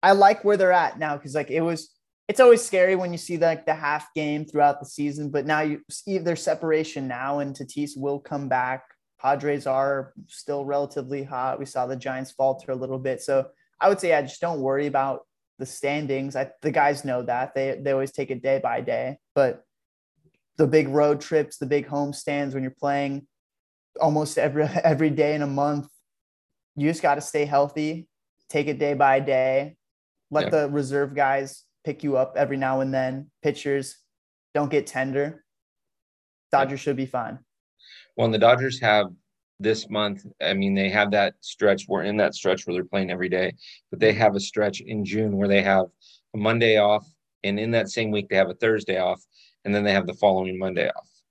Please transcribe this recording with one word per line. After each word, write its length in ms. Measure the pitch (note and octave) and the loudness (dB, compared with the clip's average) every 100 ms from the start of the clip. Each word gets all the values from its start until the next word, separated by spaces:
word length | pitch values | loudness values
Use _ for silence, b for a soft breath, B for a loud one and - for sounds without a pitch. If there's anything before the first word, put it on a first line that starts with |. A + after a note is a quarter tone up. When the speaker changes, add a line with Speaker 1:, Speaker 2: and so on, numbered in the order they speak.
Speaker 1:
I 100 | F3+ | 6
like 300 | G3 G3 G#3+ | 8 8 6
where 120 | G3+ G#3 | 2 4
they're 160 | F#3 | 6
at 260 | F3+ D#3 - | 4 2 -2
now, 180 | D#3 D3 | -6 -6
'cause, 160 | C#3+ | -4
like, 160 | D3 C#3+ | -6 -2
it 100 | D#3+ | -2
was, 320 | E3 D#3+ - _ _ _ - | 0 -2 -8 _ _ _ -8
it's 120 | G#3+ | 6
always 220 | B3 A#3 | 8 8
scary 340 | - F#3+ F#3 F#3 | 4 2 4 2
when 160 | F3+ | -2
you 60 | F3 | -8
see, 180 | - E3+ | -6 0
like, 300 | E3 D#3+ D#3+ | 0 0 -4
the 80 | |
half 380 | D#3 D3+ D3+ - | -4 -2 -4 -6
game 300 | - D3+ D3+ | -6 -4 -4
throughout 360 | D3+ D3 D3 C#3+ | -4 4 4 2
the 60 | C#3 | -8
season, 440 | - D3 C#3+ D3 | -6 -6 -6 -4
but 160 | C#3+ C#3 | -4 -2
now 140 | D3+ | 0
you 220 | D#3 D3 _ | 0 -4 _
see 280 | - - F#3+ | -16 -6 -4
their 180 | E3 E3 | -2 -4
separation 720 | - D#3 E3 D#3 D#3+ - C3+ | -2 -2 0 0 -2 -6 -8
now, 320 | B2 C3+ C#3+ | -6 -4 -4
and 140 | C#3+ | -6
Tatis 420 | C3 B2+ - C#3+ C#3+ | -8 -12 -8 -8 -6
will 220 | C#3 C#3+ | -4 -6
come 300 | - D3 C#3 | -6 -8 -4
back. 360 | B2+ B2+ C3 _ _ _ _ | -2 -2 -6 _ _ _ _
Padres 460 | C3 C#3+ C#3+ C#3+ C3+ | -2 0 0 -2 -2
are 460 | C3 C#3 C#3 C3+ - - | 0 0 -2 -6 -14 -20
still 380 | - - C#3+ | -20 -8 -6
relatively 580 | C#3 C#3+ C#3+ D3 C3 C#3 | -2 -2 -2 -6 -6 -8
hot. 340 | C3+ C3 C3 C3 | -6 -6 -4 -6
We 80 | C#3 | -6
saw 200 | - B2+ | -4 -4
the 100 | C3 | -4
Giants 340 | C3+ C3 C3 | -6 -8 -10
falter 400 | - C3+ C3+ - | -2 0 0 -6
a 40 | C3 | -6
little 220 | B2+ C3 | -6 -6
bit. 240 | C3+ B2 | -4 -6
So 280 | - C3+ C3 b b b | 0 0 -2 b b b
I 80 | - | 2
would 120 | G3 | 2
say, 80 | F3+ | 2
yeah, 120 | D#3 | 2
just 180 | C#3 - | 2 -6
don't 200 | F3 D#3+ | -6 -2
worry 260 | C3+ C3+ D3 | -2 0 0
about 340 | C3+ C3+ C3 - _ _ _ | 0 -2 -4 -10 _ _ _
the 80 | C3 | -14
standings. 720 | - C#3+ D3 D3 C3+ C3+ C3 | -6 -4 -4 -2 -4 -4 -6
I, 140 | C3+ - | -6 -4
the 80 | D3+ | -2
guys 340 | D3+ C#3+ C#3 | 2 2 2
know 180 | C#3 B2 | -2 -4
that. 320 | A#2+ A#2+ C3+ | -2 -4 -4
They, 240 | C3+ C3+ C3 | -2 -4 -4
they 120 | C#3 | -2
always 200 | C3+ C3+ | -2 -2
take 180 | - C3+ | -6 -6
it 120 | B2+ | -4
day 160 | C3+ C3+ | -2 0
by 180 | B2+ A#2+ | 0 -4
day, 380 | B2 A#2 B2+ C#3+ _ | -4 -4 -4 -10 _
but 280 | - C3 A#2 _ _ _ _ _ _ _ _ _ _ | 0 0 0 _ _ _ _ _ _ _ _ _ _
the 100 | D3+ | 4
big 220 | D#3 C#3 | 4 4
road 320 | C#3+ D3 C#3+ | 2 2 2
trips, 380 | - D#3 D3 - | 0 0 0 -6
the 80 | C3+ | -2
big 200 | D3 C#3+ | -2 -2
home 260 | D3 C#3+ | -4 -4
stands 420 | C#3+ - C#3+ C#3+ | -6 -6 -4 -4
when 80 | C3+ | -4
you're 100 | C3 C3 | -6 -4
playing 480 | C#3+ C#3+ C#3+ C#3 - _ _ _ _ _ _ - | -2 -2 -2 -6 -10 _ _ _ _ _ _ -2
almost 380 | D#3 D3+ D3+ - | 0 2 -2 0
every, 260 | D3 C#3+ | 0 0
<laughs> 200 | C#3+ - | 0 0
every 260 | E3 D3 D#3 | -2 0 0
day 240 | C#3+ D3 | 2 0
in 80 | D3+ | 0
a 40 | C#3+ | -4
month, 420 | C#3 C#3+ D3 C#3+ _ _ _ _ _ _ _ _ - | -2 -2 -2 -8 _ _ _ _ _ _ _ _ -4
you 120 | D3 | -2
just 140 | E3 | 0
gotta 180 | D#3+ C#3+ | 0 0
stay 240 | D3 D3+ | -2 -4
healthy, 640 | C#3+ C#3+ C#3+ D3 D3+ E3 D#3+ _ _ _ _ | 0 2 2 -2 -4 -6 -12 _ _ _ _
take 180 | D#3 D3 | -4 -2
it 120 | C#3 | -2
day 160 | D3 | -2
by 260 | C#3 C#3 C3+ | 2 4 4
day, 560 | C#3 C3 C3 C3 C#3+ - _ _ _ _ _ | 2 0 2 0 -2 -12 _ _ _ _ _
let 140 | D3+ | -2
Speaker 2:
Yeah. 60 | - D#3+ | 2 0
Speaker 1:
the 60 | C#3+ | 0
reserve 440 | D3 C3 C#3 C#3+ | -2 -2 -2 -2
guys 500 | C3+ C#3 C#3 C3+ - _ _ | 0 0 0 -2 -12 _ _
pick 180 | - D3+ | -10 -6
you 140 | - C3 | -2 0
up 180 | C3 - | 0 0
every 200 | C#3 C#3 | -2 0
now 240 | C3+ C3+ | -2 -2
and 120 | C3+ | -2
then. 380 | C3+ C3 C3 C#3+ _ | -2 -2 -6 -12 _
Pitchers, 540 | D3 C#3+ C#3+ C#3 C3+ - _ _ _ _ _ | -4 -4 -4 -4 -4 -14 _ _ _ _ _
don't 160 | D3 C#3+ | -4 0
get 160 | D3 C3+ | 0 -2
tender. 580 | B2+ C3 C3+ C#3+ D#3 _ _ _ _ _ _ _ _ _ _ _ | -6 -4 -2 -4 -6 _ _ _ _ _ _ _ _ _ _ _
Speaker 2:
Yeah. 80 | C#3 | 2
Speaker 1:
Dodgers 200 | C3+ C3+ | 2 -2
should 160 | D3 C3 | -4 -4
be 100 | C3 | -4
fine. 320 | B2 A2+ B2+ _ _ _ _ B B B - | -6 -8 -10 _ _ _ _ B B B -2
Speaker 2:
Well, 80 | |
and 100 | A2+ | 0
the 40 | A2+ | 6
Dodgers 420 | A2+ B2 C3 A#2+ | 6 6 2 0
have 260 | A2+ G#2+ G2 F2 _ _ _ _ | 2 4 2 -4 _ _ _ _
this 280 | G2+ A2 - | -2 -2 -2
month, 360 | G#2+ G#2 G2 - - | -2 -2 -4 -12 -6
I 120 | D#2 | -2
mean, 200 | G2 G2 | 0 0
they 140 | G2 G2 | 2 2
have 200 | G2+ G#2 | 2 2
that 220 | G2+ G2 - | 4 2 -2
stretch, 460 | - - G#2 G2 - | -18 0 2 2 0
we're 140 | G2 | -4
in 120 | F#2 G#2 | -2 0
that 160 | G2 | 0
stretch 320 | - F#2+ F#2 - | 0 -2 -2 -2
where 80 | |
they're 100 | F2 | -6
playing 260 | F2+ G2+ F#2+ | -4 -4 -4
every 180 | F2+ F#2 | -4 -2
day, 260 | F#2 F#2 - B B _ | 0 -2 -4 B B _
but 100 | F2+ | 2
they 120 | A2 | 2
have 220 | G#2+ A2 | 6 4
a 60 | G2 | 2
stretch 400 | G2 - G#2 G2 | -4 -2 -2 -2
in 240 | - A2 | -8 -6
June 320 | G2 G2+ A2 G2 | -4 -2 -2 0
where 120 | G2+ | 2
they 140 | G2+ | 2
have 240 | F#2+ G2 F#2 _ b b _ | 4 2 2 _ b b _
a 40 | G#2+ | -2
Monday 380 | G#2+ A#2 A2+ G#2+ | 0 2 4 4
off, 280 | G#2 G#2 - _ _ _ | 4 2 -2 _ _ _
and 140 | G2 G2+ | -4 -2
in 120 | A2+ | 0
that 160 | A#2 G2+ | 0 0
same 220 | - A2 | -4 -2
week, 180 | G#2+ G2 | -2 0
they 80 | F#2+ | 0
have 140 | F#2+ | 0
a 40 | |
Thursday 440 | F2+ A2+ A2 G2 F#2 | 2 0 0 0 -2
off, 240 | F2+ F2+ _ b b b | 0 -2 _ b b b
and 100 | G#2 | -2
then 80 | G2+ | 0
they 100 | G#2 | 2
have 140 | G2 F2+ | 2 2
the 80 | |
following 440 | F#2+ G2+ F#2 F#2 F#2 | 4 4 4 0 -4
Monday 300 | F#2+ F2 D2 | -4 0 -2
off. 200 | - - _ _ | -2 -12 _ _